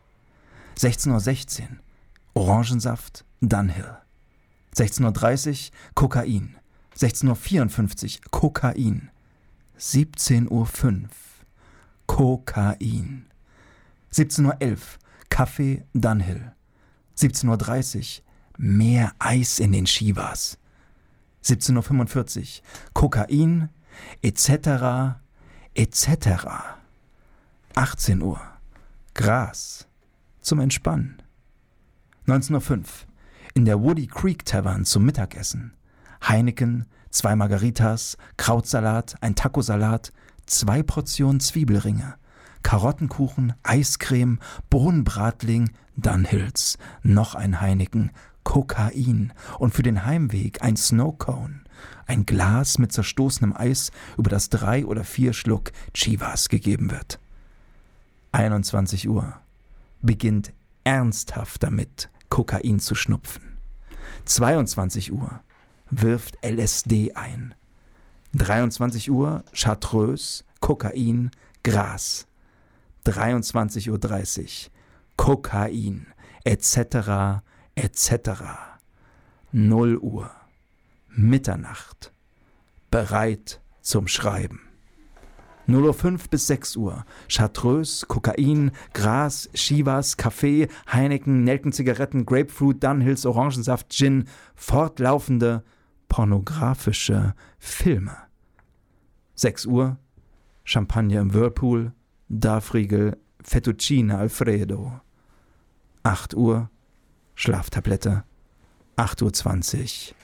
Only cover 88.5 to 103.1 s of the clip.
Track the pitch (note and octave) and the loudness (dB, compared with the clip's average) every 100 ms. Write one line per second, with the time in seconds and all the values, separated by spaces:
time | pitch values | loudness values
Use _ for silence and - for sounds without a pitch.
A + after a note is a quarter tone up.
88.5 | D3+ C#3+ - - - G#2 A#2+ D3 - - | 4 2 -2 -12 -2 0 2 0 -4 -10
89.5 | - - D3 C#3 C3+ C#3+ - A#2+ - C#3+ | -6 0 2 2 2 -2 -2 -2 0 2
90.5 | D3 D3 - - A#2+ C3+ C#3 C#3 C3 A#2+ | 2 2 -2 -2 2 2 0 2 4 4
91.5 | C3+ D3 - B2+ A#2 C3+ C3+ A2+ B2+ C#3+ | 2 -2 -2 0 0 0 -2 2 2 2
92.5 | - C#3 C3+ C3+ C#3 B2+ C3+ B2+ A#2+ C#3 | 2 2 2 2 2 2 2 0 2 0
93.5 | B2+ A2 A#2+ - - C#3 C3+ B2+ - - | 0 -2 -2 -4 2 4 4 0 -10 -20
94.5 | - - C#3 D#3 - B2+ C#3 - B2+ A#2 | -18 0 2 2 0 2 2 2 2 2
95.5 | A#2 - _ _ _ _ - G#2+ G2+ F#2+ | 0 -6 _ _ _ _ 2 4 2 0
96.5 | D#3 B2 C3 - G#2 - G#2 G2+ - - | -2 -2 0 -2 -2 0 2 2 -2 -12
97.5 | _ - - F3+ A#2+ G2 - - _ _ | _ -14 0 2 2 -2 -10 -20 _ _
98.5 | _ _ _ _ _ _ _ _ - A#2+ | _ _ _ _ _ _ _ _ -2 -2
99.5 | F#2+ A2 B2 C3 C3 _ _ _ _ _ | -2 0 2 2 -2 _ _ _ _ _
100.5 | _ - - G#2 A2+ G#2+ G#2 G2 G#2 A#2+ | _ -2 -2 0 2 2 2 2 4 2
101.5 | A#2 B2+ A#2+ A#2 - _ _ _ A2 G#2+ | 2 0 0 -2 -8 _ _ _ -2 0
102.5 | A2 - A#2 G2+ G#2 G#2 | 0 0 -2 2 2 2